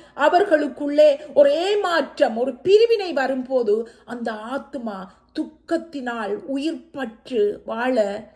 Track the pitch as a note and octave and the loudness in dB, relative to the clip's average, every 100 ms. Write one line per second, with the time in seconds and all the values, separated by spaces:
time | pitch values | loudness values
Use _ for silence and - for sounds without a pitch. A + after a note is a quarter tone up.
0 | - - D4 F4 G4+ D4+ D4 - C#4+ D4 | -16 -6 0 2 4 2 0 -4 -2 6
1 | D4+ C#4 - - C#4+ D4+ F#4+ G#4 F#4 E4 | 6 4 0 4 4 4 0 0 2 0
2 | C#4 - C4 A3+ B3+ B3+ F4+ G#4 A#4 A4 | -2 0 0 2 -4 -4 4 6 6 2
3 | F4+ C#4 C4 C4+ B3 C4 G#3+ G#3+ A3+ - | 0 -2 -2 -4 -2 -2 0 0 -2 -14
4 | - A#3+ A#3 G#3+ A3 C#4 C#4 C#4 A#3 F#3+ | -14 -10 -8 -8 -8 -10 -8 -10 -10 -10
5 | F#3+ _ _ - - - - E4 - C#4+ | -14 _ _ -10 -10 -12 -4 -4 -4 -10
6 | B3 A#3 G#3 G#4 E4 C4+ D#4 B3+ - C#4 | -8 -6 -6 -6 -6 -4 -4 -6 -12 -10
7 | A#3+ - - B3 G#3 - - A3 B3+ B3 | -10 -10 -6 0 0 -2 -10 -4 0 0
8 | G3+ G#3 A3+ | 0 -4 -12